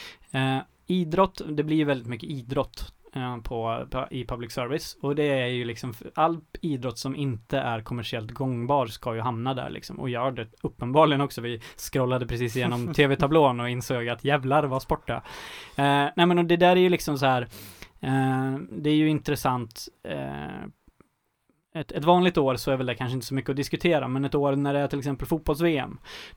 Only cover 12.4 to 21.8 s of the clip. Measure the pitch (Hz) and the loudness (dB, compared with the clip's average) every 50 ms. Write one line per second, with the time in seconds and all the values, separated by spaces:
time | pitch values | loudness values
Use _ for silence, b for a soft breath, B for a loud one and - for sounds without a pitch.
12.4 | 123 120 107 127 123 120 120 120 120 143 156 147 147 139 139 135 - 139 156 165 | -2 -2 0 0 0 0 0 -2 -2 0 4 4 6 6 6 4 2 4 6 6
13.4 | 147 135 123 120 120 120 123 123 123 - 135 120 117 120 120 113 - 139 143 147 | 6 6 4 2 -2 -4 -4 -4 -4 -2 -4 -2 -2 -4 -4 -2 0 2 2 2
14.4 | 131 131 135 151 147 139 131 131 - - 156 - - - 117 123 B B B B | 2 2 2 4 4 2 0 -4 -2 -2 -2 -2 -2 -4 -6 -6 B B B B
15.4 | B B B B B B B - 139 143 139 143 143 147 - - 170 175 180 175 | B B B B B B B 2 4 4 4 4 2 2 2 4 4 6 6 6
16.4 | 170 165 175 170 180 180 180 180 185 185 180 165 - - 147 135 143 131 127 123 | 4 4 4 6 8 8 8 8 8 6 4 2 0 -2 -2 2 2 4 4 2
17.4 | 120 113 B B B B B B B B B _ - 131 135 135 135 131 131 131 | 0 -4 B B B B B B B B B _ -4 0 0 2 2 2 0 0
18.4 | 131 135 135 139 170 185 - - 147 151 151 151 156 156 156 143 151 - 143 127 | 0 -2 -4 -4 -6 -8 -8 -4 0 2 4 4 4 4 2 2 0 -2 -2 -2
19.4 | - 139 127 123 120 117 - - - - - _ - - - 143 135 - 69 71 | 0 0 -2 -2 -4 -8 -10 -14 -16 -16 -16 _ -10 -8 -6 -6 -6 -6 -8 -8
20.4 | 73 143 - - - - - _ _ _ _ _ _ _ _ _ _ _ _ _ | -8 -10 -10 -12 -12 -14 -16 _ _ _ _ _ _ _ _ _ _ _ _ _
21.4 | _ _ _ _ _ _ - 160 | _ _ _ _ _ _ -10 -10